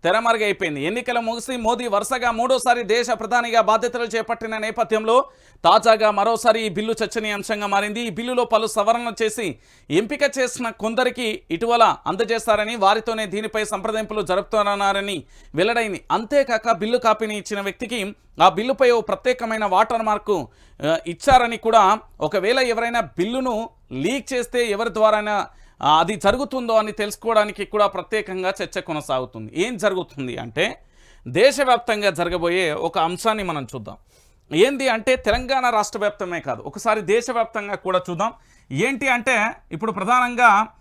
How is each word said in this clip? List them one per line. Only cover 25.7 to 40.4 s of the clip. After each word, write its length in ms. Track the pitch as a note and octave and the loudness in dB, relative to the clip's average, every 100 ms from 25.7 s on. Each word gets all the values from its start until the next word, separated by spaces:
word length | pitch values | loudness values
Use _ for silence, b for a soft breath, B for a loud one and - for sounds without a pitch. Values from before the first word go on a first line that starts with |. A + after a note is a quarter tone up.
| b | b
ఆ, 180 | C#3 D#3 | 2 4
అది 140 | E3+ G#3 | 4 2
జరుగుతుందో 560 | G3 B3 C#4+ C4 A#3+ | 0 0 -2 -6 0
అని 200 | A3 G#3+ | 0 0
తెలుసుకోవడానికి 720 | G#3+ G#3 G#3 A3+ A3 G#3 G3+ | -4 -6 -6 0 2 2 -2
కూడా 220 | G3 G#3+ G#3 | -6 0 0
ప్రత్యేకంగా 680 | F#3+ F3 A3 G#3 F#3 F#3 F#3+ | 0 -6 -6 -4 -4 -4 -4
చర్చ 180 | F3+ - | -6 -8
కొనసాగుతుంది. 720 | F3+ D#3 C#3+ C3 B2+ A#2 A2 B2+ | -6 -8 -4 -4 -4 -10 -12 -4
ఏం 200 | G#3 A#3+ | -4 0
జరుగుతుంది 600 | G3+ F#3+ F3 - C3 A#2 | -2 -2 -6 -8 -8 -8
అంటే 460 | A#2+ A2+ G3 C#4+ _ b b b - | -8 -4 -4 -4 _ b b b -6
దేశవ్యాప్తంగా 840 | B2 B3 C4+ C4+ A#3+ A#3+ G#3+ G#3 | 4 4 4 2 2 2 0 0
జరగబోయే 600 | E3 F3 F3+ E3+ F3 F3 | 0 -2 0 0 0 0
ఒక 260 | D3+ G3 G3+ | -2 -2 0
అంశాన్ని 440 | E3 F3 A3+ G#3+ | -2 0 -2 -2
మనం 240 | F#3+ D#3 C3 | -4 -6 -8
చూద్దాం. 220 | C3 G#2+ G2 _ b b b _ | -12 -14 -18 _ b b b _
ఏంది 360 | D3+ A3+ C#4 C4 | 4 4 4 0
అంటే 280 | A3+ A3+ B3+ | 0 0 0
తెలంగాణ 540 | B3+ A#3 B3+ C4+ B3 | 2 0 0 0 2
రాష్ట్ర 280 | A3+ G3+ A#3 | 0 -2 -2
వ్యాప్తమే 420 | G3+ G#3 F#3 E3+ | -4 -4 -6 -6
కాదు, 220 | C#3 A2+ - | -6 -8 -8
ఒకసారి 340 | E3+ A3+ A3 | -6 -2 -2
దేశవ్యాప్తంగా 760 | F3 A3 A#3 A#3 A3+ A3+ G3+ | 2 0 2 -2 -2 -4 -6
కూడా 260 | G3 F#3 F#3 F3+ | -6 -2 -2 -2
చూద్దాం. 220 | F3 G#3+ - b b b | -4 -4 -4 b b b
ఏంటి 360 | C3 A3+ C4+ C#4 | -2 -2 0 0
అంటే 460 | A#3+ A3+ B3 G#3+ - _ | 0 2 0 0 -4 _
ఇప్పుడు 200 | D#3 A3 | -6 -4
ప్రధానంగా 760 | F#3+ F#3+ B3 B3 A#3+ | -4 2 2 2 4